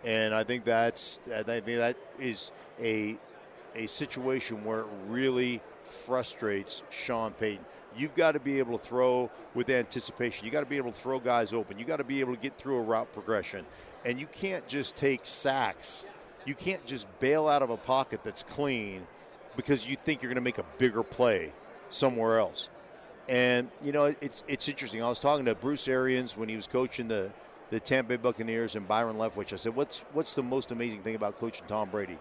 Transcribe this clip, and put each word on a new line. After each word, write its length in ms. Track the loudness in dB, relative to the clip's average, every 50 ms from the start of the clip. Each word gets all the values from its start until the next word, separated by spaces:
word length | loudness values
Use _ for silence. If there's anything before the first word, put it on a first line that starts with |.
| 0
And 300 | 2 2 4 4 4 4
I 100 | 2 2
think 200 | 2 -2 0 2
that's, 540 | 4 6 6 6 4 2 0 -8 -8 -10 -10 -8 -6 -4
I 80 | -4
think 220 | -2 -2 -2 -2 -2
that 300 | 0 0 2 2 2 2 -2 -10 -16 -10 -4
is 320 | -4 -4 -4 -4 -8 -12 -14 -18 -20 -20 -10 -2
a, 360 | 0 2 2 2 0 -2 -4 -6 -12 -20 -20 -20 -20 -20 -20 -20 -20 -12 -8
a 120 | -6 -6
situation 800 | -4 -4 -4 -4 -6 -4 -2 0 0 0 0 0 -4 -6 -4 -2
where 160 | -2 -2 -2
it 60 | -2 -4 -8 -10 -6 -4
really 520 | 0 2 4 4 4 4 2 2 0 -4 -6 -12 -18 -18 -18
frustrates 1000 | -18 -18 -16 -4 0 0 0 0 -2 -6 -2 0 2 2 0 -2 -4 -10 -12 -12 -12
Sean 420 | -10 -8 -4 -2 -2 0 -2 -2
Payton. 320 | -2 -2 -2 -2 -2 -4 -10 -16 -18 -20 -20 -16 -6
You've 180 | -6 -6 -2 2
gotta 240 | 4 4 6 4 4
be 200 | 0 0 2 2
able 200 | 2 2 0 -4
to 60 | -4
throw 460 | -2 2 4 6 6 6 4 2 0 -4 -14 -18 -6 -2
with 160 | -2 2 4
anticipation. 760 | 2 2 2 0 -4 -6 -6 -6 -4 -2 -2 -2 -2 -4 -6
You 80 | -2
gotta 140 | 0 -2 0
be 100 | 0 -2
able 160 | -2 -2 -4
to 80 | -6 -6
throw 180 | -4 -2 -2 0
guys 340 | 2 2 4 4 2 2
open. 260 | 0 -2 -2 -2 -6 -8
You 60 | -4
gotta 200 | -4 -2 -2 -2
be 160 | -2 0 0
able 140 | 0 0 -2
to 60 | -4
get 160 | -4 -8 -8 -6
through 180 | -4 -2 0 0
a 40 |
route 300 | 2 2 2 2 0 -2 -8
progression. 500 | -10 -2 0 0 0 0 -2 -8 -10 -10 -12 -16 -18 -18 -18 -18 -6 -4
And 160 | -4 -4 -4
you 60 | -6
can't 400 | -10 -8 -6 -4 -4 -4 -4 -6 -4
just 280 | -4 -4 -4 -4 -4
take 240 | 2 2 2 2 2 -2
sacks. 800 | -8 -6 0 0 2 2 4 2 0 0 -4 -8 -6 -6 -6 -8 -10 -16 -18 -20 -20 -20 -10 -8
You 100 | -8 -8
can't 300 | -4 -2 -4 -4 -4 -4
just 200 | -6 -8 -8 -8 -10 -4 0
bail 300 | 4 6 6 6 6 6
out 140 | 6 6
of 80 | 4 2
a 60 | 0
pocket 440 | -4 2 2 4 4 4 0 -4 -6
that's 200 | -6 -8 -8 -8
clean 640 | -10 -8 -2 0 2 2 2 0 -2 -4 -6 -10 -12 -14 -18 -20 -20 -20 -20 -20 -20 -8 -8
because 300 | -6 2 4 2 2 4 -4
you 80 | -6 -2 0
think 180 | -2 -2 0
you're 80 | -2 -2
gonna 100 | -2 0
make 160 | 0 0 0 -2
a 60 | -6 -8 2 4
bigger 240 | 4 6 6 4
play 500 | -2 -2 2 4 6 6 6 4 2 -4 -10 -16 -18 -18 -18 -18 -16 -10
somewhere 480 | -2 2 2 2 4 4 4 4 6 4
else. 300 | 4 2 0 -8 -10 -10 -14 -20 -20 -20 -20 -20 -20 -20 -20 -14 -4 0
And, 420 | 2 4 6 6 4 4 2 -2 -8 -6
you 80 | -4 0
know, 240 | 4 4 4 4 4 0
it's, 240 | -6 -8 -8 -10 -6
it's 220 | -6 -4 -2 -2 -4
interesting. 340 | -4 -4 -6 -6 -4 0
I 60 | 0 0
was 100 | 0 2
talking 280 | 4 4 4 4 4
to 80 | 2 2
Bruce 320 | 2 0 -2 -2 0 0 2
Arians 480 | 2 4 4 4 2 2 0 -4 -6
when 120 | -6 -4 -4
he 60 | -4
was 140 | -6 -6 0
coaching 400 | 2 2 2 2 -2 -6 -2 0
the, 220 | 0 0 0 -2 -6 -12 -18 -20 -20 -20 -8 -4
the 100 | -4 -4
Tampa 300 | 0 2 2 2 2 2
Bay 60 | -2 2
Buccaneers 580 | 2 0 0 0 -2 -2 0 0 -2 -2 -4
and 100 | -6 -2
Byron 300 | 2 2 2 2 2 0
Leftwich. 360 | 0 0 0 0 -4 -6 -6
I 40 | -6
said, 180 | -4 -4 -2 0
"What's, 260 | 0 -2 -2 -2 -12 -12 -4
what's 240 | -2 -2 -2 0 -2
the 60 | -2 -2
most 260 | 0 0 -2 -2 -2
amazing 320 | -4 -4 -2 -4 -4 -4
thing 140 | -4 -4 -2
about 240 | 0 -2 -2 -2 -2
coaching 240 | -4 -4 -4 -8 -8
Tom 220 | -2 -2 -2 0 0
Brady?" 220 | -2 -2 -2 -4 -6 -12